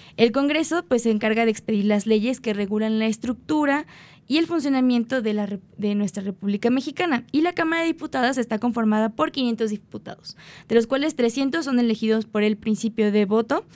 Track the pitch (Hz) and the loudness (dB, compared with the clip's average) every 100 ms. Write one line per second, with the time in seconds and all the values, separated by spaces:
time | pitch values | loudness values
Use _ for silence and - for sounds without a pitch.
0 | - - 233 254 285 302 311 330 - 240 | -16 2 2 4 2 0 0 -2 0 0
1 | 226 214 220 220 226 214 - 214 208 208 | 2 0 0 2 0 -2 -2 0 2 0
2 | 220 220 226 254 233 202 196 214 220 220 | 2 2 2 -2 -4 -4 -2 -2 0 0
3 | 220 220 240 240 - 311 285 285 320 - | 0 -2 -4 -6 -2 0 2 0 -4 -16
4 | - - - 294 330 339 277 269 254 240 | -20 -20 -2 0 0 -2 0 2 2 2
5 | 233 262 214 208 202 202 - - 208 208 | 0 -2 -2 -2 -4 -8 -12 -6 -2 -2
6 | 202 208 196 190 202 202 233 262 285 - | -2 -4 -8 -6 -4 -2 0 0 -2 -4
7 | 349 247 - 294 339 349 320 330 330 320 | -2 -2 -2 0 0 0 -2 0 -2 -4
8 | 302 262 254 262 233 214 240 233 214 214 | -6 0 0 0 -2 -2 -2 0 0 2
9 | 220 226 311 277 247 226 220 208 - 107 | 0 0 -2 0 -2 -2 -2 -4 -8 -16
10 | - - - - - - - 226 233 269 | -14 -18 -20 -20 -20 -20 0 2 2 0
11 | 311 311 233 240 269 330 277 247 240 220 | 0 0 0 2 0 -2 0 2 2 0
12 | 220 220 220 208 214 214 220 208 226 226 | 0 0 0 0 0 0 -2 -2 -2 0
13 | 214 208 202 220 233 302 - | 2 2 2 0 0 -2 -4